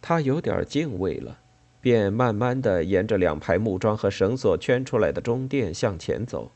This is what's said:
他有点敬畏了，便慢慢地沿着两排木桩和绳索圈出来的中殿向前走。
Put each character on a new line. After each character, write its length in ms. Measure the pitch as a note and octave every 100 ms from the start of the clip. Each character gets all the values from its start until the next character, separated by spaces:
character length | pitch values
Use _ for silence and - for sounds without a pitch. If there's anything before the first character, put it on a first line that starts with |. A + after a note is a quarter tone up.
他 220 | - E3+
有 180 | C3+ C#3+
点 240 | C#3+ -
敬 340 | - C#3 D#3 G#2+
畏 200 | F#2 -
了， 220 | A#1 - _ _ _ _
便 300 | B2+ A#2 G2+
慢 240 | G#2+ B2
慢 280 | G#2 B2 C3
地 200 | B2+ F2+
沿 220 | E2 F#2+ G#2+
着 120 | G#2+
两 200 | F2 D2+
排 200 | - E2+
木 200 | A2 F#2
桩 160 | A2
和 140 | G#2+ G2+
绳 260 | G2 F#2+
索 220 | B2+ G#2 E2
圈 260 | - B2+
出 140 | C3 B2
来 160 | F2+
的 80 | C#2+
中 260 | A#2+ A#2+ C3
殿 280 | C#3 G#2
向 240 | E2 A#2 F2
前 260 | - B1+
走。 260 | A#2 D2 A1+